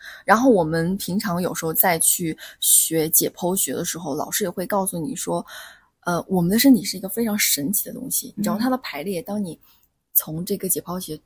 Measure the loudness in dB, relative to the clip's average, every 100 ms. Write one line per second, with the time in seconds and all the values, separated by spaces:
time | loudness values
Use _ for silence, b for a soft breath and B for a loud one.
0 | B B B 6 6 6 4 2 0 -2
1 | -2 -2 -2 -2 -2 -2 -4 2 2 2
2 | 0 -2 -6 -6 B B 2 4 4 0
3 | 2 2 0 -2 -2 0 -2 -2 -4 -6
4 | -6 -6 -4 -4 -4 -4 -2 -2 -2 -4
5 | -6 -6 -4 -4 -6 B B B B _
6 | -4 -2 0 2 4 6 8 8 4 -6
7 | -6 -4 -2 0 2 0 0 -2 -4 -8
8 | -6 -6 -6 -4 -2 0 0 0 -4 -8
9 | -4 -4 -4 -4 -4 -8 b b b _
10 | _ -4 -2 -4 -4 -4 -2 -4 -4 -8
11 | -8 -12